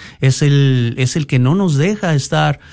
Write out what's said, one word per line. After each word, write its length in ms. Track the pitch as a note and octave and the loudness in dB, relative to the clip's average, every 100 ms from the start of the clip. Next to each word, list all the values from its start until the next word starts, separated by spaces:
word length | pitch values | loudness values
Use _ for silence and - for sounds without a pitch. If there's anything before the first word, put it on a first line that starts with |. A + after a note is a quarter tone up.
| - - | -20 -2
es 220 | C3+ C3 | 0 2
el, 520 | D3 C#3+ C#3 B2+ A#2 B2 | 2 2 2 2 -2 -2
es 200 | B2+ E3 | -4 -4
el 100 | C#3+ | -2
que 140 | C3 | 0
no 160 | B2+ F#3 | 2 2
nos 180 | F#3+ C#3 | 0 0
deja 380 | E3+ G#3 F#3 | -2 -2 -2
estar, 460 | D3 - D#3 D3+ C#3+ - | -2 -2 -2 -2 -4 -10